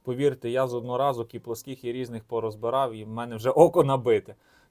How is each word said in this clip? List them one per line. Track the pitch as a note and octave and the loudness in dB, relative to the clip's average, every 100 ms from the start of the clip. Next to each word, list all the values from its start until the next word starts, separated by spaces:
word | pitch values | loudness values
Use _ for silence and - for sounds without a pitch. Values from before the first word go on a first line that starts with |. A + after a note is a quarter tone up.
повірте, | - B2+ C#3+ C3+ A#2 | -8 -2 0 0 -2
я | B2 C3 | -2 0
з | |
одного | A#2+ A#2+ B2 | -2 -4 0
разу | C#3+ B2 | 0 -2
кі | A#2 A#2 | -6 -10
плоских | A#2+ A2+ - C3 | -10 -10 -10 -10
і | B2 | -8
різних | B2 B2 A2+ | -6 -8 -10
порозбирав, | A2 A#2 A2 G#2+ A2+ C3 C3+ | -6 -4 -4 -4 -2 0 -2
і | A2 | -4
в | G#2+ | -10
мене | A2 A#2+ A2+ | -10 -8 -4
вже | A#2 | 0
око | C3+ E3+ - | 6 8 6
набите. | C3+ C3+ A#2+ G#2+ - - _ _ _ | 2 2 2 2 0 -14 _ _ _